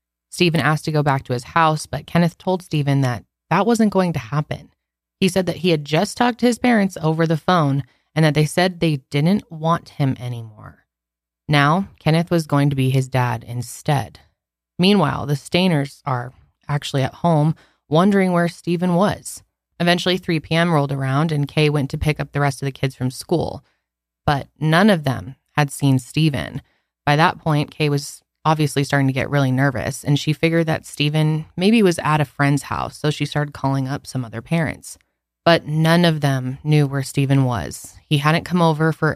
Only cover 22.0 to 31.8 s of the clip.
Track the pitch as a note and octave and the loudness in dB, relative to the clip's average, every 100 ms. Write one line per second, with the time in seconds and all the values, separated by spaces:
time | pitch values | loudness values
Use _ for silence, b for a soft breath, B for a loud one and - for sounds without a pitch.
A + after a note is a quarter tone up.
22 | D3+ D3 C#3+ C#3+ C#3+ - C#3 - C3+ - | -2 -2 -4 -2 -2 -2 -8 -4 -6 -4
23 | B2+ - - - - - _ _ _ _ | -6 -6 -4 -2 -2 -8 _ _ _ _
24 | _ _ - C#3 - - D#3 E3 G#3+ F3 | _ _ -2 -2 -4 -4 2 4 4 4
25 | C#3+ A2 F#2 - _ - C#3+ - C#3+ B2+ | 0 -6 -10 -18 _ -2 -2 0 2 2
26 | - D3+ D#3+ B2 C2+ - - _ _ _ | 0 0 0 0 -8 -10 -14 _ _ _
27 | D3 D3 F3 D#3 E3 D3 - - D3+ C#3+ | 0 2 2 0 -2 -2 -2 -2 -2 -2
28 | C#3+ - _ _ D3+ D#3 D3 D3 C#3 C#3+ | -6 -18 _ _ -2 0 0 0 0 2
29 | C3+ C3 - C#3+ C3 B2+ C#3 A#2+ F2 - | 0 0 -2 0 0 2 0 0 -6 -6
30 | - D3+ D#3 D3+ E3 E3 D#3+ D3+ - - | 0 0 0 -2 0 0 0 -4 -6 -4
31 | D3 D#3 D#3 D#3 D#3+ - F#3+ A#3 | -2 2 0 -2 -6 -2 2 4